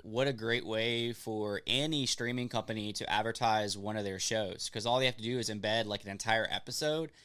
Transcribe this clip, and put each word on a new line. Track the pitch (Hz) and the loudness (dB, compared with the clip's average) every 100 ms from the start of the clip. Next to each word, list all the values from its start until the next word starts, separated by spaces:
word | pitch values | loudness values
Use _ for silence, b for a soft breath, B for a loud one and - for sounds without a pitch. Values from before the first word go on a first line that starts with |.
what | 110 113 139 | -4 0 2
a | |
great | 117 110 120 107 | 2 2 0 2
way | 110 117 117 117 | 0 2 2 0
for | 113 117 110 104 101 - | -4 -4 -2 0 -2 0
any | 127 156 151 123 | 0 2 0 0
streaming | - 120 123 123 | 0 0 -2 -2
company | 113 - 110 104 | -2 -2 -4 -4
to | 101 - | -4 0
advertise | 104 113 - 117 107 104 98 | 2 2 2 4 4 2 -2
one | 104 107 | -4 -2
of | |
their | 101 92 | -4 -2
shows, | - 110 95 - - | 0 0 0 -4 -6
'cause | 113 117 | -2 2
all | 127 | 4
they | 131 | 4
have | 110 | 0
to | |
do | 110 123 | -2 -2
is | 110 | -2
embed, | 104 104 113 107 | -2 2 2 2
like, | 101 | -4
an | 101 | -6
entire | 98 110 113 - | -6 2 2 2
episode, | - - - 151 156 160 - | -2 -4 -2 0 0 -4 -10